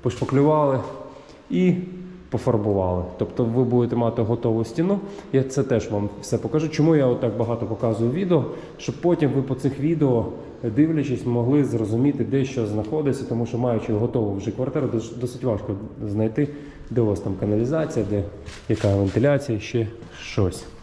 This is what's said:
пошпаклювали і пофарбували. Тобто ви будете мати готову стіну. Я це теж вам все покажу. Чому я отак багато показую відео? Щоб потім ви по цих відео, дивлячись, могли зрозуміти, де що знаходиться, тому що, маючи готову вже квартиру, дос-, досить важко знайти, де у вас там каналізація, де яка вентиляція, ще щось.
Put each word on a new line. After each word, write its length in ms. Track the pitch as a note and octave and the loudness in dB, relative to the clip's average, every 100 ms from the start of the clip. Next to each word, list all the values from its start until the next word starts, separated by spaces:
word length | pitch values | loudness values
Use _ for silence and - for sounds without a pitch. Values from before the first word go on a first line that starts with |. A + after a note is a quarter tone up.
пошпаклювали 760 | B2+ - - C3 C#3+ D#3 D3 C3 - - - - - - - | -2 -2 0 4 4 6 4 2 -2 -10 -14 -18 -20 -20 -4
і 240 | F3+ F3+ - - - - - - | 2 4 2 -2 -12 -14 -16 -6
пофарбували. 720 | A#2 - A2+ G#2 G2 F#2 F2+ F2 - | -2 2 2 2 2 2 0 -2 -4
Тобто 260 | A2 - | -4 0
ви 200 | A#2 A#2 | 0 2
будете 320 | A#2+ B2 A#2+ A#2+ | 4 4 2 2
мати 260 | A#2 A#2 | 0 0
готову 420 | A2 A#2 B2 A2+ | 0 0 2 0
стіну. 340 | A2+ - F3 G3 - - - | 0 0 0 0 -2 -12 0
Я 100 | C3+ | 0
це 200 | C3 - | 2 -2
теж 280 | - A2+ - | 2 0 0
вам 180 | G#2 G2+ - | -2 -2 -6
все 160 | - A#2 | -4 -2
покажу. 300 | A2+ D#3 D#3 | 0 -2 -2
Чому 280 | - D3+ D#3 | 2 4 6
я 100 | C3 | 4
отак 300 | A#2 A#2+ G#2+ | 2 0 0
багато 300 | A2+ A2+ A2+ | -2 -2 -4
показую 440 | A2 A#2 A2 A#2 | -2 0 2 0
відео? 340 | D3+ F#3+ E3 A#2+ - - - | 0 2 2 2 -8 -14 -10
Щоб 160 | - | -8
потім 360 | - F3 E3+ D3 | 0 0 2 2
ви 120 | C3 | 2
по 120 | B2 | -2
цих 260 | B2+ C#3 - | -2 -2 0
відео, 460 | D3 E3 C#3+ A#2+ A2+ - - - | -2 2 4 4 0 -6 -14 -8
дивлячись, 640 | A#2+ G#2+ D#3 D#3+ C3+ B2 A#2+ | -2 2 4 2 0 -2 0
могли 380 | A#2+ A#2+ D3 | 0 4 4
зрозуміти, 600 | B2+ A2 G#2+ A2+ C#3 C#3 | 2 0 0 2 2 2
де 200 | A2+ C3+ | 0 0
що 220 | C3 - G#2+ | 0 -2 -2
знаходиться, 580 | G#2 G#2+ D#3 C#3+ B2 | -2 -2 0 0 -2
тому 220 | A#2+ A#2 A#2 | -2 -2 -2
що, 120 | A#2+ | 0
маючи 340 | B2 A2+ - | 0 0 0
готову 440 | G#2+ A#2+ A#2+ G#2 G2 | 0 2 0 0 -2
вже 140 | F#2+ | -6
квартиру, 360 | - E3+ D#3 B2+ | -4 -4 -2 -2
дос-, 320 | A2+ A2 B2+ | -2 -4 -8
досить 260 | B2 - | -8 -4
важко 300 | B2+ G#2 - G2+ A2 - A2 | -2 -2 -4 -6 -8 -10 -4
знайти, 420 | G2+ A2 A2 C#3+ - - - - | 0 0 0 -2 -4 -14 -16 -4
де 100 | A#2 | 2
у 60 | A2 | 2
вас 140 | G2 | 2
там 140 | G#2+ F#2 | -2 -2
каналізація, 680 | G#2 G#2 A#2+ D#3+ D3+ A#2+ G2 | 0 2 2 0 0 -2 0
де 120 | G#2 - - - - - | -2 -2 -8 -16 -16 -2
яка 280 | A2 G#2 G2 | 0 4 4
вентиляція, 640 | G2 G#2+ C3+ C#3 - A2 | 4 4 4 2 0 -4
ще 280 | - A#2+ G#2 - - - | -2 -2 -2 -6 -16 -16
щось. 420 | - - G2 - - - | -6 0 0 0 -14 -18